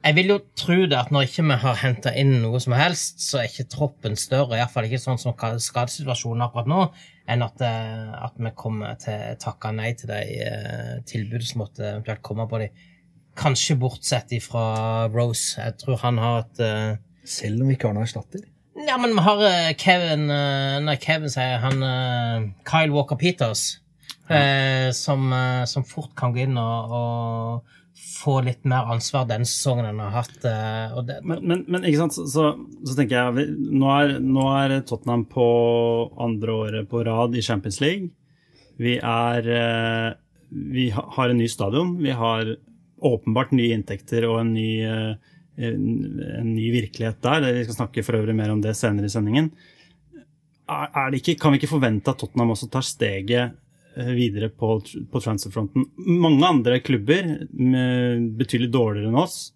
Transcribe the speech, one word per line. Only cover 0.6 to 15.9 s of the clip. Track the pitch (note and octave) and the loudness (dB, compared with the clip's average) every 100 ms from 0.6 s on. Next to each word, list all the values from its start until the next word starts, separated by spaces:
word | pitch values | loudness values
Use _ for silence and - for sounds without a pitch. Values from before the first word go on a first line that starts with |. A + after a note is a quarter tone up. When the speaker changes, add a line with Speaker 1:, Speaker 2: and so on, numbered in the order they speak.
| - F3 F#3 | 2 4 4
Speaker 1:
det | C3+ | 2
at | B2 | 2
når | C#3+ C3 | 2 2
ikke | - D#3 | 2 2
vi | B2 | 4
har | B2+ A#2 | 2 2
hentet | C3+ A#2+ B2+ A#2 | 0 0 -2 2
inn | C#3 C3 | 4 4
noe | A2+ B2 | 2 0
som | B2+ B2 | 0 4
helst, | E3 E3 - - - | 4 2 -6 -8 -4
så | C3+ | -4
er | A2+ | -4
ikke | - C3 | -6 -10
troppen | - D3 - A2+ G#2+ | -4 -4 -2 -6 -4
større, | - C3 C3+ | 0 0 2
i | A2+ | 0
hvert | A#2+ | 0
fall | - A2 | -2 -2
ikke | B2+ | -4
sånn | C3 B2 | -2 -2
som | B2 | -2
ka-, | A#2 A2+ A#2 | -4 -4 -4
skadesituasjonen | - B2 B2 - C#3 B2 A#2+ A#2 A#2 | -4 -2 -4 -4 -6 -4 -4 -2 -2
akkurat | A#2+ A#2 | -2 0
nå, | F3 F#3 - - _ - | 2 0 -2 -20 _ -4
enn | A#2 | -2
at, | A#2 - B2 | -2 -2 -2
eh, | F#2+ A2 A2 A2 - | -2 -6 -8 -10 -10
at | - - | -12 -8
vi | A2+ - | -8 -6
kommer | A2+ A2 G#2+ A#2 | -6 -6 -8 -10
til | - G#2+ G#2+ | -8 -8 -8
å | A#2 | -8
takke | - - A2 | -10 -8 -8
nei | A2 A2 A#2+ | -4 -4 -6
til | A#2 | -8
de, | G#2 - - - | -8 -6 -6 -6
eh, | - G#2+ A#2 A#2 A#2+ A#2+ | -6 -8 -8 -8 -10 -8
tilbud | A2 G#2 A#2 | -8 -6 -6
som | A#2+ A#2 | -6 -8
måtte | G2+ - | -8 -8
eventuelt | G#2 G#2 A2 G#2+ | -8 -8 -8 -10
komme | - A2 A2 | -8 -6 -4
på | A2+ | -4
de. | G#2+ - - _ _ _ _ - | -6 -10 -20 _ _ _ _ -2
Kanskje | D3+ C3 - C#3+ | 0 2 0 0
bortsett | B2+ - - B2 - | 0 -4 -2 -2 -2
ifra | A#2+ - A#2 A2 A2 A2+ A2+ A2+ | -8 -4 -2 0 0 -2 0 0
Rose. | A2+ A#2+ A2+ - - | 0 0 -2 -4 -4
Jeg | A2 - | -8 -6
tror | - | -4